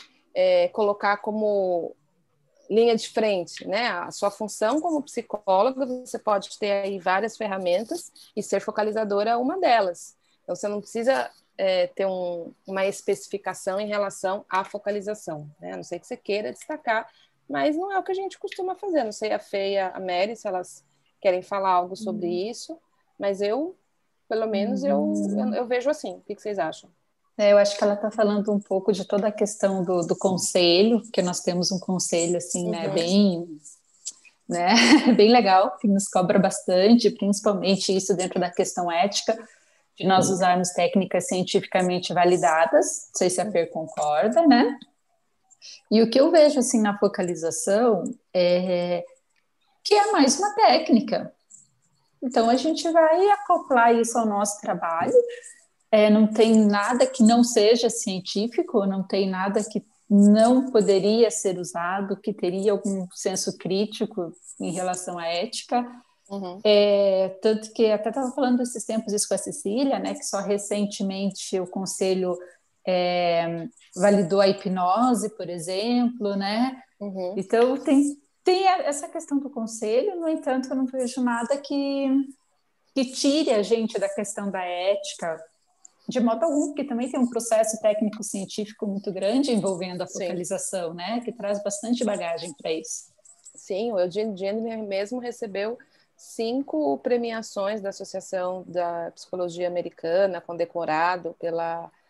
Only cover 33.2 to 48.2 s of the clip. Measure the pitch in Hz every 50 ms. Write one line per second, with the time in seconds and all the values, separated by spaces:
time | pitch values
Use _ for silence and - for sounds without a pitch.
33.2 | 208 196 175 170 170 175 156 147 - - - _ _ _ _ _ _ - - _
34.2 | _ _ _ _ _ - 170 175 175 180 220 233 240 240 285 311 - 254 226 190
35.2 | 202 220 240 247 208 196 190 190 202 - - - - 208 196 196 - - - 190
36.2 | 185 175 220 196 170 156 - - - - 180 180 190 214 240 240 214 202 - -
37.2 | 196 202 202 - - 220 196 185 170 185 196 185 - - 190 190 190 - - 165
38.2 | 180 180 - 185 180 175 - - 185 180 - - 180 170 170 170 190 202 202 -
39.2 | - - 220 226 - - _ _ _ _ _ _ _ _ _ - 160 185 190 185
40.2 | - - 190 180 190 180 180 180 180 175 - - 175 175 - 202 185 - - 180
41.2 | 175 - 190 185 180 - - 190 190 - - 190 180 180 180 180 180 - 175 180
42.2 | 175 175 180 175 180 170 156 160 165 165 - 311 190 - - - - - - -
43.2 | 190 180 180 - 202 214 185 170 165 165 - 165 160 160 - - 151 151 151 156
44.2 | 185 226 240 330 339 302 240 240 392 480 - - - _ _ _ _ _ _ _
45.2 | _ _ _ _ _ _ _ _ - - - - _ _ 208 220 226 226 - 262
46.2 | 277 330 339 320 294 294 285 269 240 - - 226 214 208 202 - 208 196 202 -
47.2 | 185 175 175 160 165 165 156 - - 196 196 214 247 240 214 175 - - - -